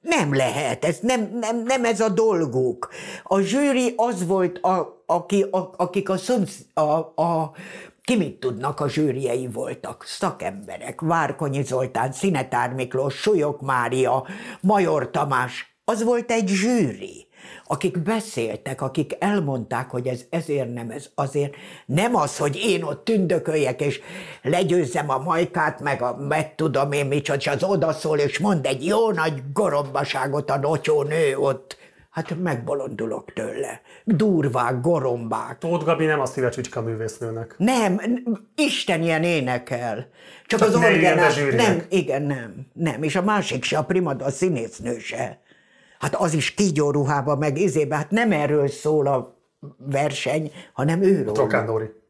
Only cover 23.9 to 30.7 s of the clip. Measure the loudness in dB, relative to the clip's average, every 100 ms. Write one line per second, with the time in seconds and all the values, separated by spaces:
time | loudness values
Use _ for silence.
23.9 | -2 -10 -16 -16 -8 0 2 4 2 2
24.9 | -2 -2 -2 0 0 0 2 0 0 -4
25.9 | 0 -2 -4 -2 0 -2 -2 0 2 2
26.9 | 0 0 0 0 -2 0 0 2 2 2
27.9 | 0 0 2 2 0 2 2 0 -2 0
28.9 | 2 2 2 0 -2 -6 0 2 2 0
29.9 | -2 -2 -2 -2 -2 0 0 2